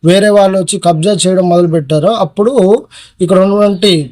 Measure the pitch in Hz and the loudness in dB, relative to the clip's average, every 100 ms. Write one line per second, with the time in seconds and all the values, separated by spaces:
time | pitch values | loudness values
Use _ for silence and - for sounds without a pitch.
0 | 160 190 208 208 196 190 180 202 170 160 | 2 2 2 2 2 0 -4 -4 -2 0
1 | 170 202 185 185 180 175 175 160 143 156 | 0 -2 0 0 0 2 0 -2 -2 -2
2 | 160 226 180 - 208 269 185 226 - - | 0 -2 -4 -2 -2 0 2 0 -2 -20
3 | - _ 175 185 190 202 208 190 202 170 | -20 _ 0 2 2 2 0 0 0 0
4 | 135 | -4